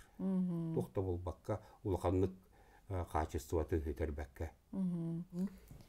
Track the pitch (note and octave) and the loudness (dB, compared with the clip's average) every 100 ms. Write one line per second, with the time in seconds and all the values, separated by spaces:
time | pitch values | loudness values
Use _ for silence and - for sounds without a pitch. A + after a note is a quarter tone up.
0 | - - F#3 F#3 F3+ E3+ E3 D#3+ - G#2 | -16 -4 0 2 2 0 0 0 0 0
1 | F#2+ F2 F2+ - - G#2 - - G#2 F2 | 0 0 -4 -6 -4 -4 -6 -8 -2 2
2 | F2+ F#2 F#2+ - - - - - - F#2 | 4 6 4 0 -18 -20 -20 -18 -6 -4
3 | E2+ D#2+ D#2+ D#2+ - E2+ D#2 E2 D2+ D2 | 0 0 0 -2 0 0 2 0 0 -2
4 | D2+ D2 C#2+ - D#2 - - G3 F#3 E3+ | -2 -2 -6 -6 -8 -8 -8 -2 0 0
5 | E3 E3 F3 F3 G3 - - - | -2 -4 -6 -4 -4 -4 -18 -18